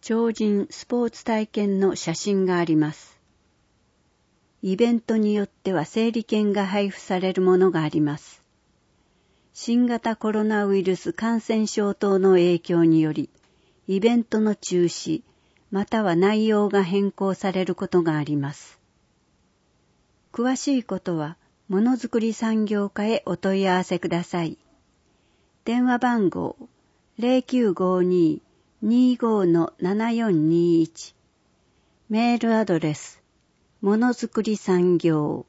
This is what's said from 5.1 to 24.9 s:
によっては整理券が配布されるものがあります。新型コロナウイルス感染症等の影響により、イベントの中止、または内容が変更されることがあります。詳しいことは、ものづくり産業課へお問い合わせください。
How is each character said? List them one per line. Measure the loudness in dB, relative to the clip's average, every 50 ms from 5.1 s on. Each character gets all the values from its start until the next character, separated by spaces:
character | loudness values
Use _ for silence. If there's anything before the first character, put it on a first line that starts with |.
| -2
に | 0 0 0 0
よ | 0 -2
っ |
て | -4 _ _ _ -2
は | -2 -2 -4
整 | -2 -4 -2 -2 -2
理 | -2 -4 -4
券 | -2 -2 0 0 0
が | 0 0 -2
配 | -2 -2 -2 -2 -2
布 | -4 -10
さ | -8 -4 -4 -2
れ | -2 -2
る | 0 2
も | 4 4 4
の | 6 4 4
が | 4 2 -2
あ | 0
り | 0 0
ま | 0 0 -2
す。 | -8 -12 -20 -20 _ _ _ _ _ _ _ _ _ _ _ _ _ _ _ _ _ _ _ _ _ _ _ _
新 | -14 -4 -2 0 2 2
型 | 2 0 -2 -4 -4 -6
コ | _ -4 -2
ロ | -2 0 0
ナ | 0 0 0 0
ウ | 2 0
イ | 0 2
ル | 0 -2
ス | -2 -4 -8 -6
感 | -4 -2 -2 -2 -2
染 | -2 -2 -2 0 0
症 | -2 -2 -2 -2 -2 -2
等 | _ 0 0 2 4
の | 4 6
影 | 6 6 6 4 2 0
響 | -2 -2 2 4 4
に | 4 4 4
よ | 2 0 -2
り、 | -4 -6 -8 _ _ _ _ _ _ _ _ _ _ _
イ | -4 -2 2
ベ | 2 2 2
ン | 2 0
ト | _ -2 0
の | 0 0 -2
中 | _ -6 -2 0 0 0
止、 | 0 -2 -6 -6 -6 -6 -6 -6 _ _ _ _ _ _ _ _ _
ま | -6 -6 -4
た | _ -2 -2 0
は | 0 2
内 | 2 2 2 2 0 0
容 | 2 2 2 0
が | 2 2 0 0
変 | 0 0 -2 -2 -2
更 | -4 -4 -4 -4 -4
さ | -2 -4 -4
れ | -2 -2 -2
る | -2 -4
こ | -6 -6
と | 0 0 2 2
が | 2 0
あ | -2 -2
り | -2 -2
ま | -2 -2 -4 -8
す。 | -12 -20 -20 -20 _ _ _ _ _ _ _ _ _ _ _ _ _ _ _ _ _ _ _ _ _ _ _ _ _ _ _ _ _ _ _
詳 | -6 -4 -2 -2 -2
し | -2 -2 -2 -2 -2
い | -2
こ | -4 -8 -8
と | _ -4 -4
は、 | -4 -4 -6 -10 _ _ _ _ _ _
も | _ 0 2
の | 2 2 0
づ | 0 -4 -4
く | -2 -2
り | -2 -2 -2
産 | -2 -2 -2 0 0 0
業 | -2 -2 -2 -4 -4
課 | _ -4 -2
へ | -2 -2 -2 -2
お | -6 -8
問 | -4 -2 -2 0 0
い | 0
合 | 0 0
わ | 0 0
せ | -2 -4 -4
く | -4 -4
だ | -4 -4 -4
さ | -4 -6 -4 -4
い。 | -6 -8 _ _ _ _ _ _ _